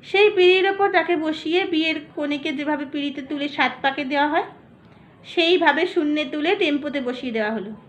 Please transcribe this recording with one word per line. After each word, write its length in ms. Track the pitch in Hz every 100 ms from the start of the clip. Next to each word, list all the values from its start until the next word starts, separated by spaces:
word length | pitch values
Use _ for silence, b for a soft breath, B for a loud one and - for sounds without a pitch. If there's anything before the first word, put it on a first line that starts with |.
সেই 280 | - 381 415
পিঁড়ির 380 | 403 359 370 381
ওপর 220 | 392 392
তাকে 240 | 381 320 339
বসিয়ে 500 | 311 311 311 339 381
বিয়ের 300 | 330 320 320 302 -
কনেকে 360 | 294 285 302
যেভাবে 340 | 285 294 294 285
পিঁড়িতে 360 | 294 285 277
তুলে 280 | 262 294 285
সাত 220 | 285 262 262
পাকে 240 | 269 269 277
দেওয়া 220 | 285 294
হয়, 160 | 320 - - - - b b b b
সেইভাবে 640 | - - 330 359 320 294 359
শূন্যে 380 | - 294 302 302
তুলে 300 | 302 302 403
টেম্পোতে 460 | 330 285 294 285
বসিয়ে 320 | 247 254 254
দেওয়া 180 | 226 214
হলো। 200 | 220 190 214